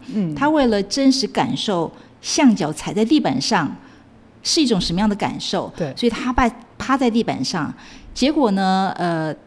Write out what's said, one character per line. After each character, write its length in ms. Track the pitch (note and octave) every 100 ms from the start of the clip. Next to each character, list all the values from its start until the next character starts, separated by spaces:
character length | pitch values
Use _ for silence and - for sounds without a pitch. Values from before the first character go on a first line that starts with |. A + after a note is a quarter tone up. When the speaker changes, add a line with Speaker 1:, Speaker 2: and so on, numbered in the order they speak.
| -
Speaker 1:
嗯。 220 | G#3+ F3+ D3
Speaker 2:
他 140 | C#4+
为 180 | D#4 B3+
了 160 | G#3
真 260 | G3 - C4+
实 160 | C4 G#3
感 300 | - B2 -
受 340 | - F#3 D#3+ - - -
象 320 | - - D4
脚 200 | G3+ D3+
踩 200 | D3+ -
在 120 | D#3 A3+
地 120 | D4+
板 220 | F3 C3+
上 340 | - G3+ D3+ - - - - - - -
是 180 | - -
一 40 | C#4+
种 140 | G#3
什 140 | -
么 60 | E3+
样 80 | G#3+
的 80 | G3+
感 240 | - -
受， 320 | - G3 B2+ -
Speaker 1:
对。 160 | D#3 -
Speaker 2:
所 100 | A#3+
以 40 |
他 240 | A3+ B3
趴， 180 | B3+ B3+ A#3 - -
趴 200 | - C4
在 120 | B3+
地 140 | A3+
板 180 | G#3+ C3+
上。 320 | C3 F#3 C#3+ - - - -
结 180 | - B3+
果 200 | D#4 B3
呢， 420 | F#3+ F#3+ F#3+ F#3+ -
呃， 400 | F3 E3 D#3 D3